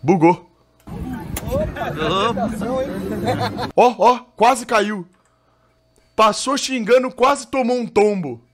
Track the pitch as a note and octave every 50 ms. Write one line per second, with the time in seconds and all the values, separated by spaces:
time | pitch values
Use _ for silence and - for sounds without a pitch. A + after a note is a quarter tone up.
0 | - C3+ F#3+ F#3 D3+ E3+ F3+ - - _ _ _ _ _ _ _ _ - - -
1 | - B3+ B3+ A#3+ E3+ - - - - - B3+ C#4 D#4 - - - - - D3+ D3
2 | D#3 D#3 F3+ F#3+ G3+ A#3 A#3 - A#3+ G#3+ A3 - F#3+ A#3 C4 C4 C4 C#4+ C#4+ -
3 | F#3+ G3 G#3+ G#3+ - A3+ B3+ B3 B3 A#3 - - A#3+ - - - G#3 B3 A3+ -
4 | F#3+ A#3 B3+ A#3+ - _ _ - G#3 A#3+ C4 A3+ A#3+ - B3 G#3+ G#3 G#3 G#3+ G3
5 | E3+ _ _ _ _ _ _ _ _ _ _ _ _ _ _ _ _ _ _ _
6 | _ _ _ - A3 A3 G3+ - - C4 C#4 C4 - - C4 B3+ A3 F#3 A#3+ C4
7 | B3+ C4 B3+ - A#3+ C4+ C#4+ C#4 - - - C4+ B3+ A3+ B3 B3 A#3 F3+ - G#3
8 | G3+ G#3+ G#3 F#3+ E3+ C#3 A#2 A#2 _ _